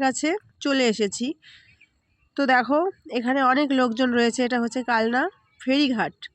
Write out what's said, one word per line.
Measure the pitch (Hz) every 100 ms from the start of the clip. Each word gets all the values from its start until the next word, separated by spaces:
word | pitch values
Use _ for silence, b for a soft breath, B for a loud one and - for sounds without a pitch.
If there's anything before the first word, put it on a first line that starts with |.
কাছে | 262 254 302 392 - _ 285
চলে | 269 247
এসেছি। | 208 202 - 247 - b b b b b _ _ _ _ -
তো | 277
দেখো | 254 240 294 370 - - 247
এখানে | 240 277 262
অনেক | 262 294 269
লোকজন | 254 220 254 240
রয়েছে, | 233 226 240
এটা | 247
হচ্ছে | 233 262 240
কালনা | 233 226 247 330 - _ _
ফেরিঘাট। | - 269 294 220 170 - -